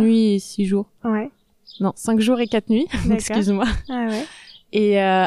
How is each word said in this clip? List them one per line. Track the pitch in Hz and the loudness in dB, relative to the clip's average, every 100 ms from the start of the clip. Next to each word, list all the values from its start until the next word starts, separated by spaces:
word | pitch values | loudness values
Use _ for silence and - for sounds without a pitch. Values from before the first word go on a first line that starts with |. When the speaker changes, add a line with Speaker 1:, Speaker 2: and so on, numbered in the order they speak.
Speaker 1:
nuits | 220 226 220 | 2 4 2
et | 202 | 0
six | - - | -2 -4
jours. | 196 196 202 _ | -2 -2 -4 _
Speaker 2:
Ouais. | 208 214 240 - _ _ - - | -4 -4 -4 -12 _ _ -20 -6
Speaker 1:
Non, | 202 - | -4 -4
cinq | - 226 | -2 0
jours | 220 254 | 2 0
et | 233 | 0
quatre | 226 - | -2 0
nuits. | 220 339 | 0 0
<laughs> | 226 | -2
Speaker 2:
D'accord. | 170 214 | 0 0
Speaker 1:
Excuse-moi. | 208 214 202 202 226 220 - | 0 -2 0 0 0 -2 -4
Speaker 2:
Ah | 254 233 | -6 -4
ouais. | 214 302 - - - _ | -4 -8 -14 -20 -20 _
Speaker 1:
Et, | 214 208 202 | 0 2 2
euh, | 190 185 | 2 2